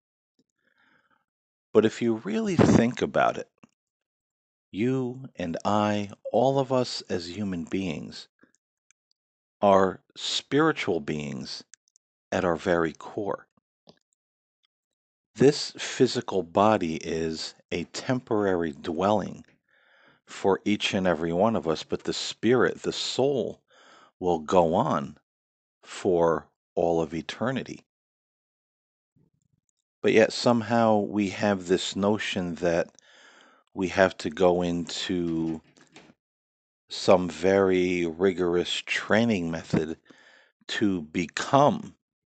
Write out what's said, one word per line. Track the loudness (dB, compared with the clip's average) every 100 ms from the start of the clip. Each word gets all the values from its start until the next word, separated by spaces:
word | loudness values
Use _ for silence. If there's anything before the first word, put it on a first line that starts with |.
| _ _ _ _ _ _ _ _ _ _ _ _ _ _ _ _ _
But | 4 4
if | 2
you | -2 -2 -4
really | -4 -2 2
think | 4 6 4 0
about | -2 2 0 0
it, | -10 _ -20 _ _ _ _ _ _ _ _ _ _
you | -2 -2 0 -4 -8 -12 -8
and | -6 -4
I, | 0 2 2 0 -4 -10 -4
all | 2 2 2
of | 0
us | 0 -2 -6 -6
as | -6 -6 -8
human | -6 -6
beings, | -4 -4 -4 -6 -10 -16 -20 _ _ _ _ _ _ _ _ _ _ _ _ 0
are | 4 6 4 -2 _ -12
spiritual | -6 -6 -2 2 2 0 -2 -4
beings | -4 -8 -8 -10 -12 -14 -18 _ _ _ _ _ -6
at | -2
our | 0 0
very | 0 0 0
core. | -4 -12 -8 -8 -8 -12 _ _ _ _ -20 _ _ _ _ _ _ _ _ _ _ _ _ _ 4
This | 4 4 -4 -10
physical | -4 2 2 0 -2 -4
body | 0 4 4 4 0 -4
is | -4 -4 -4 -6 -10 -14 -8
a | -8 -6
temporary | -8 -4 -4 -2 0 2 0 -2
dwelling | -6 -8 0 2 2 -2 -12 -20 _ _ _ _ _ _ _ -20
for | -2 0 0
each | 0 -2 -2
and | 0 0
every | 0 0
one | 2 2 0
of | -2
us, | -4
but | -4 -8
the | -6
spirit, | -8 -8 -4 0 2 2 -2
the | -6
soul, | -6 -6 -2 -2 0 -4 -8 _ _ -20 -20 _ -6
will | -2 -2
go | 2 4 4 2
on | 0 -2 -4 -14 _ _ _ _ _ _
for | -20 -6 0 2 2 0 -6 _ _ -2
all | 2 2
of | -2 -6
eternity. | -10 -6 -6 -6 -8 -14 _ _ _ _ _ _ _ _ _ _ _ _ _ _ _ _ _ _ _ _ _ _
But | 2
yet | 6 4
somehow | 2 0 0 2 2 4 2
we | 0 -2 -4
have | -2 0 0 0
this | -2 -2 -2
notion | 0 0 -4 -6 -6 -2
that | 0 0 -2 _ _ _ -20 -20 _ _ _
we | -6 -2
have | 2 2 2
to | -6
go | 2 2 4
into | 0 -4 -6 -8 -4 -4 -2 -2 -4 -6 _ _ _ -20 -20 _ _ _ _ _ _ _ -16
some | -2 4 4 4
very | -2 2 4 4 2 2 0 -2
rigorous | 0 0 2 0 0 -2 -6 -6
training | -4 2 2 2 0 -2
method | -6 -4 -4 -4 -8 _ -20 -20 _ _ _ -10
to | -2 0 -2
become | -4 -6 -4 -6 2 4 4 2 -6 -20 _ _ _